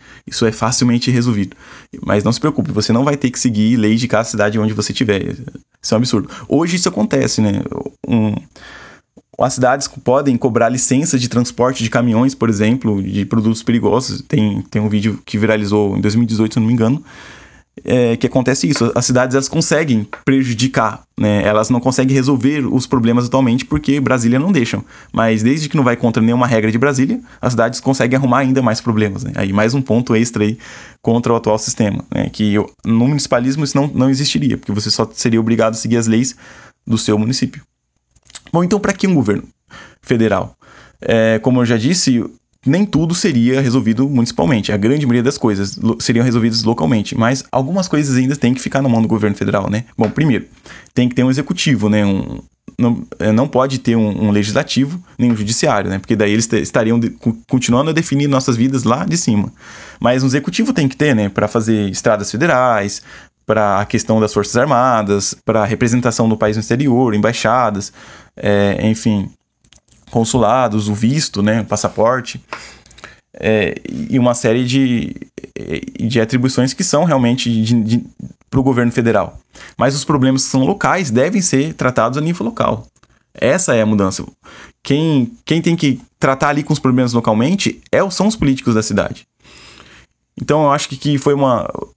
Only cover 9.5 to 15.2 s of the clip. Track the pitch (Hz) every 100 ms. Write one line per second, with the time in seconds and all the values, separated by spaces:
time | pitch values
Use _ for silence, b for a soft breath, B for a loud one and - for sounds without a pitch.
9.5 | 127 123 139 - 131 - 135 139 120 131
10.5 | 110 113 127 - - 165 127 120 120 120
11.5 | - 123 135 113 120 120 110 135 135 117
12.5 | 101 107 127 113 101 98 101 95 113 110
13.5 | 110 - 117 - 107 - 101 - 110 107
14.5 | 101 - 107 107 104 110 -